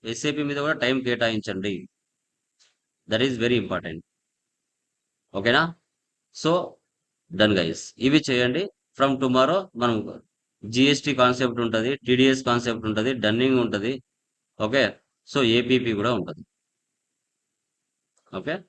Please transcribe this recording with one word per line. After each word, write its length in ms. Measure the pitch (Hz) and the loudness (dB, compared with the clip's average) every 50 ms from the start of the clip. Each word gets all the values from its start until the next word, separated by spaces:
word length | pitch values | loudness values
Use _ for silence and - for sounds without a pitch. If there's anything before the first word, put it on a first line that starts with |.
| - 113 | -8 -8
ఎస్ఏపి 320 | 117 - - 151 139 151 147 143 | -8 -4 -4 -4 -2 -2 -4 -4
మీద 100 | 147 143 143 | -4 -2 -2
కూడా 120 | 151 156 - | -2 -2 0
టైమ్ 160 | 123 123 131 131 127 | 0 0 0 0 0
కేటాయించండి. 680 | 123 123 117 117 113 110 107 101 110 98 95 95 104 98 85 - - _ _ _ _ _ _ _ _ _ _ _ _ _ _ _ _ _ _ _ _ _ _ _ - | -2 -2 0 0 0 0 -2 -4 -4 -6 -4 -4 -4 -6 -6 -10 -16 _ _ _ _ _ _ _ _ _ _ _ _ _ _ _ _ _ _ _ _ _ _ _ -4
That 120 | 107 110 127 | 0 0 0
is 80 | 139 127 113 | 0 0 0
very 140 | 113 120 123 117 | 0 0 2 0
important. 360 | 95 - 95 87 78 82 80 85 - _ _ _ _ _ _ _ _ _ _ _ _ _ _ _ _ _ _ _ _ _ _ _ _ _ - 98 | 0 -2 -6 -6 -6 -8 -10 -10 -14 _ _ _ _ _ _ _ _ _ _ _ _ _ _ _ _ _ _ _ _ _ _ _ _ _ -8 -4
ఓకేనా? 240 | 98 117 123 143 160 170 170 _ _ _ _ _ _ _ _ _ _ _ _ - | 0 2 2 2 2 0 -4 _ _ _ _ _ _ _ _ _ _ _ _ -4
So, 80 | - 156 165 180 - - - _ _ _ _ _ _ _ _ _ _ _ - 92 | 0 0 0 0 -2 -6 -14 _ _ _ _ _ _ _ _ _ _ _ 0 2
done 140 | 107 107 101 92 | 2 4 4 2
guys. 220 | 85 82 82 - - - - - 113 | 0 0 -4 -6 -10 -18 -10 -2 0
ఇవి 140 | 135 143 156 147 - | 2 2 2 2 2
చేయండి. 340 | 131 123 123 123 123 160 196 196 _ _ _ _ _ - | 0 2 2 0 0 -2 -4 -6 _ _ _ _ _ 0
From 140 | 139 139 135 127 | 0 0 2 0
tomorrow 360 | 135 131 127 127 131 139 170 196 190 - _ 117 | 0 2 4 4 4 4 2 -2 -2 -6 _ -2
మనం 140 | 120 120 117 107 101 101 - - _ _ _ _ _ _ _ _ - 104 113 | 0 0 0 0 -2 -6 -12 -16 _ _ _ _ _ _ _ _ -14 -4 2
జిఎస్టీ 380 | 123 131 139 143 139 - 147 135 127 | 4 4 4 4 2 0 -4 2 2
కాన్సెప్ట్ 400 | 123 123 123 123 135 123 117 120 120 | 4 2 4 2 -2 -2 -2 -2 -2
ఉంటది, 260 | 117 107 110 110 123 139 135 - | 0 0 0 0 -2 -4 -4 0
టీడీఎస్ 360 | - 127 123 131 135 135 131 131 127 | 0 4 4 6 4 4 2 0 0
కాన్సెప్ట్ 380 | 120 120 120 123 113 104 104 107 | 0 0 0 -2 -4 -4 -4 -2
ఉంటది, 220 | 107 107 107 127 135 120 104 | -2 0 0 -2 -2 0 0
డన్నింగ్ 340 | 107 107 117 127 135 131 127 117 | 0 0 2 2 2 4 2 2
ఉంటది. 280 | 110 98 101 101 120 135 127 _ _ _ _ _ _ _ _ _ _ _ _ 110 | 0 -2 -2 -4 -4 -6 -6 _ _ _ _ _ _ _ _ _ _ _ _ -4
ఓకే? 160 | 110 120 139 123 101 - _ _ _ _ _ _ - | -2 0 0 0 0 -2 _ _ _ _ _ _ -6
So, 100 | - 143 131 113 113 120 | -2 0 2 4 4 2
ఏపీపీ 340 | 120 123 131 127 127 117 110 101 | 4 2 2 2 2 0 -2 -2
కూడా 120 | 101 120 123 101 | 0 -2 -2 -2
ఉంటది. 240 | 85 82 78 - - _ _ _ _ _ _ _ _ _ _ _ _ _ _ _ _ _ _ _ _ _ _ _ _ _ _ _ _ _ _ _ _ _ _ _ _ _ - 98 | -4 -8 -12 -16 -20 _ _ _ _ _ _ _ _ _ _ _ _ _ _ _ _ _ _ _ _ _ _ _ _ _ _ _ _ _ _ _ _ _ _ _ _ _ -12 -10
ఓకే? 180 | 92 143 165 196 185 | -8 -8 -8 -8 -10